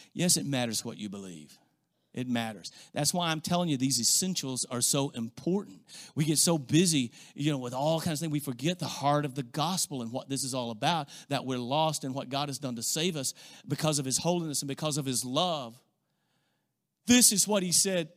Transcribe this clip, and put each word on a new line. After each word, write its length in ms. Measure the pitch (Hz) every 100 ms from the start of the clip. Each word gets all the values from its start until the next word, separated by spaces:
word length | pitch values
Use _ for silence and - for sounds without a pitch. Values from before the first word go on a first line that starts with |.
| -
Yes, 220 | - 175 156
it 120 | 143
matters 360 | 135 120 107
what 140 | 120 87
you 120 | 104
believe. 500 | 101 95 78 73 - _ _ _ _ _
It 160 | - 127
matters. 440 | 120 113 101 - - -
That's 200 | - -
why 160 | 180 170
I'm 120 | 156
telling 280 | - 175 175
you 80 | 131
these 220 | 135 123
essentials 680 | 110 - 185 175 135 127 -
are 160 | 120
so 300 | - 143 139
important. 720 | 123 113 - 170 196 - - - - - -
We 100 | 156
get 140 | 147
so 180 | - 165
busy, 540 | 120 156 185 151 120 - - -
you 160 | 147
know, 80 | 139
with 160 | 123 127
all 260 | 151 165
kinds 180 | 170 143
of 20 |
things. 100 | 160
We 80 | 147
forget 400 | 143 120 147 180
the 80 | 127
heart 380 | - 139 147 147
of 100 | 131
the 80 |
gospel 580 | 120 156 156 185 - 131
and 100 | 113
what 160 | 123 135
this 160 | 135
is 120 | 135 131
all 160 | 117
about, 360 | 110 139 170 143 - -
that 180 | 139 127
we're 140 | 127
lost 440 | 120 147 160 147
and 120 | 135 131
what 140 | 123
God 200 | 139 143
has 80 | 123
done 180 | 135 117
to 40 |
save 340 | - 156 180 156
us 200 | 127 - - - -
because 320 | 147 156 143
of 60 | 131
his 120 | 123
holiness 460 | 165 175 160 139
and 40 | 143
because 300 | 139 156 147
of 80 | 135
his 180 | 120
love. 560 | 123 139 180 156 117 120 _ _ _ _ _ _ _ _ _ _ _ _ -
This 260 | 247 -
is 160 | 196 196
what 140 | 208
he 100 | 185
said 400 | 156 196 185 160